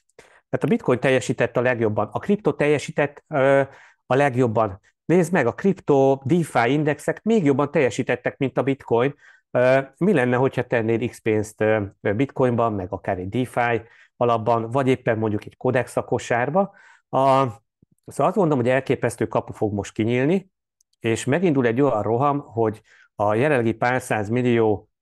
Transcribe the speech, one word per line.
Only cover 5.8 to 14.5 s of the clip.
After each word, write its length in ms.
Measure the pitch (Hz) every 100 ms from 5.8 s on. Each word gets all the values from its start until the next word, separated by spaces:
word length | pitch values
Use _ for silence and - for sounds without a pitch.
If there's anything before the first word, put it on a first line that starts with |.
| - 139 135 135
DeFi 480 | 123 175 147 127 117
indexek 520 | 147 151 143 - 156
még 220 | 214 226 143
jobban 260 | 131 143
teljesítettek, 680 | 165 123 - 123 123 127 -
mint 200 | 135 -
a 60 |
bitcoin. 500 | 131 135 - 117 135 - - _ _
Ö, 280 | 123 127 135 135 -
mi 160 | 180
lenne, 220 | 160 123 123
hogyha 260 | 135 131
tennél 480 | - 120 110 113 120
X 100 | -
pénzt, 420 | 113 107 104 -
ö, 200 | 110 110 101 -
bitcoinban, 720 | 113 101 139 - 127 117 117
meg 140 | 104 92
akár 280 | - - 92
egy 120 | 95
DeFi 520 | 120 123 127 120 117 - _ _ -
alapban, 520 | 120 113 107